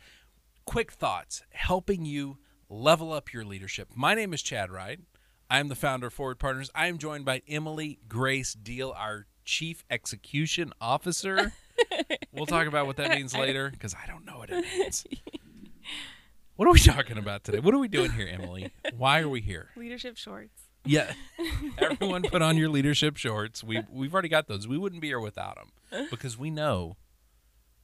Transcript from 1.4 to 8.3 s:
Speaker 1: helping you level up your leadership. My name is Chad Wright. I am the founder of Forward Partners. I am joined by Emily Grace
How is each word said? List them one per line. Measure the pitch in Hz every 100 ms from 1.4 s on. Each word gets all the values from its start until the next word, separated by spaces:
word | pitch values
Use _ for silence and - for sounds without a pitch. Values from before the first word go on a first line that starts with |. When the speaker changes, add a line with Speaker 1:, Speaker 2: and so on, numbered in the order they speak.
| -
Speaker 1:
helping | - - 185 185 196
you | 156 143 143 139 _ _ _
level | 104 135 160 160
up | 151 -
your | 120
leadership. | 107 98 92 - 98 117
My | 143
name | 214 208
is | 156
Chad | - 120 95
Wright. | 92 95 151 - _ _ _ -
I | 131
am | 147
the |
founder | 131 147 131 123
of |
Forward | - 135 127
Partners. | 143 131 135
I | 160 170
am | 170
joined | 151 147
by | 135 131 -
Emily | 151 156 156 156 - 113
Grace | 113 131